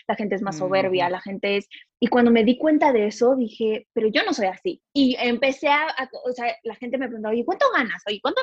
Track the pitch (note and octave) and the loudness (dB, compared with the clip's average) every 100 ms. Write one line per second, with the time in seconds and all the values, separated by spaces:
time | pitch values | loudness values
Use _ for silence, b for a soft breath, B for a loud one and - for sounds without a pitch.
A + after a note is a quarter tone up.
0 | - G#3 G#3 F#3+ G3 D#3 F#3 F#3+ F#3+ F#3 | -6 -4 -2 -4 -4 -4 0 0 2 0
1 | F3 F#3 G3 G3 G3+ G3+ - B B _ | 0 -2 -8 -6 -2 -2 -4 B B _
2 | A#3+ B3 A#3+ A#3 A3 B3 D#4 D4+ D#4 A#3+ | 0 4 6 6 4 2 2 4 4 4
3 | G#3 G#3+ A#3+ C4 A3+ - A3 G#3+ - - | 0 2 2 2 -2 -2 -4 -4 -6 -2
4 | A3 C#4+ G#4 D4 F#3+ F#3 F#3 - _ C#4+ | 0 0 0 0 -2 -4 -6 -8 _ 2
5 | C4 B3+ B3 A#3 C4+ C4 D4 D4 D#4 C4+ | 2 2 -2 0 0 0 0 2 0 -4
6 | C4 - - B3 A#3+ - A3+ G#3 B3 B3+ | -8 -8 -8 -6 -6 -6 -10 -12 -6 -6
7 | C4 A3+ G#3+ A#3 A#3+ F#4 C#5 F#4 A#3 F3+ | -6 -6 -4 -2 -2 0 2 2 -2 -4
8 | - G#3 C4 G#4+ | -8 -6 -4 -2